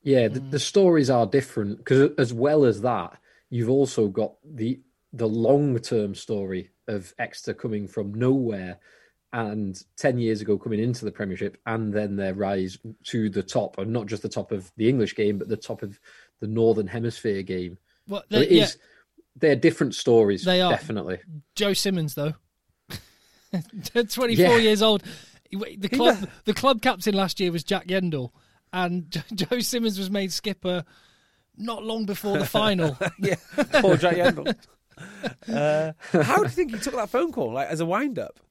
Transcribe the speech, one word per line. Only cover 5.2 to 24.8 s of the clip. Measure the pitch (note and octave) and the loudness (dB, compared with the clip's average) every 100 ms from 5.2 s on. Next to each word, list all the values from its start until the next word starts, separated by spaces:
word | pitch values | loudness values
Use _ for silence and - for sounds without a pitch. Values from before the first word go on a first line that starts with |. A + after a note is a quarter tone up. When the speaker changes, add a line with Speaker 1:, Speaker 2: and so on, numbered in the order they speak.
| A2+ | -2
Speaker 1:
long-term | A2+ A#2 C#3+ D3 A#2+ - A#2 G#2 F#2+ | 0 4 4 4 -2 -2 -2 -2 -6
story | - G#2+ F#2+ F#2 F2+ _ - | -6 -6 -4 -6 -8 _ -8
of | G#2 F2+ - | -8 -8 -10
Exeter | A#2 - - | -10 -10 -10
coming | G2 A#2+ G#2+ G2 | -8 -6 -6 -6
from | - G2+ | -8 -6
nowhere | G#2+ B2+ C3+ A#2+ G2 F#2 - _ _ _ _ _ | 0 2 2 0 -4 -8 -14 _ _ _ _ _
and | A#2+ A2 G#2+ G2 F#2 _ - | -6 -4 -4 -6 -8 _ -2
ten | C#3+ B2 | 0 0
years | A2+ A2 | 0 -2
ago | G#2+ G2 | 0 -2
coming | B2 G#2+ | -2 -2
into | A#2 A#2+ | -2 -4
the | G#2+ | -8
Premiership, | - G2+ F2+ G2+ - - | -8 -8 -6 -8 -8 -6
and | A2+ G#2+ | -4 -2
then | G#2 G#2 G2+ | -4 -4 -4
their | G2 F#2+ | -4 -4
rise | G2 G2 F#2 F#2 A2+ - | -2 -2 -4 -8 -18 -18
to | - A#2 G#2+ | -6 -2 -2
the | G2 | -2
top, | F#2 B2+ G2+ - | -2 -2 -2 -6
and | A2+ | -4
not | A#2 G#2 | -4 -4
just | G#2+ | -8
the | G#2+ | -6
top | - G2 | -8 -6
of | G2+ F2+ - | -8 -10 0
the | A2 | 2
English | C3+ G#2 | 2 0
game, | - G#2+ G2+ | 0 0 0
but | F#2 | -4
the | G#2+ | -8
top | - A2 | -6 -10
of | G2+ G2+ - - _ _ | -10 -14 -20 -20 _ _
the | G#2+ | -4
Northern | A2+ A2+ A2 F#2+ | 2 4 2 -2
Hemisphere | A#2 A2+ - A#2 G2 | -4 -6 -4 -4 -4
game. | F#2 F#2 F2+ F2+ _ _ - | -4 -6 -6 -12 _ _ -12
Speaker 2:
Well, | G3+ - | -12 0
Speaker 1:
So | A3 | 2
Speaker 2:
they, | - | 6
Speaker 1:
it | |
is | F3 G3 - | 6 6 -2
Speaker 2:
yeah. | _ _ _ _ _ - | _ _ _ _ _ 2
Speaker 1:
They're | D#3 C#3 | 4 6
different | D#3+ D#3 C#3 - | 4 4 -2 0
stories, | - A#2 G#2 G2 F3+ | 4 6 6 4 2
Speaker 2:
They | F3+ | 2
are. | F3+ | 2
Speaker 1:
definitely. | - - G#2+ E2 F#2 - D3+ _ - | 0 -2 -6 -6 -8 -10 -18 _ -2
Speaker 2:
Joe | G3+ | 0
Simmons, | F#3+ G3+ F#3 D3+ - | 0 0 -2 -4 -4
though. | D3 D3+ _ _ _ _ _ | -6 -6 _ _ _ _ _
<laughs> | - _ _ _ _ _ F#3 D#3 G#3 - | -18 _ _ _ _ _ -8 -8 -14 -4
Twenty-four | A#3 A#3 - B3+ - | -2 -2 -2 0 4
Speaker 1:
Yeah. | F3+ A#3 | 6 6
Speaker 2:
years | A3+ G#3 | 4 4